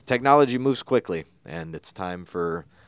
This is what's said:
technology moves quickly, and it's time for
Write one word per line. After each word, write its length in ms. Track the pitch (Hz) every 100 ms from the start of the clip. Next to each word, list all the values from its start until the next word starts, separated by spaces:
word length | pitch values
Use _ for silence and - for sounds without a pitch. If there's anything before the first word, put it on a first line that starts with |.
| -
technology 540 | 123 135 147 135 123
moves 240 | 135 123
quickly, 420 | - 127 - 85 78 _
and 300 | - 82 82 80
it's 160 | -
time 320 | - 90 90
for 440 | 87 87 85 85 - _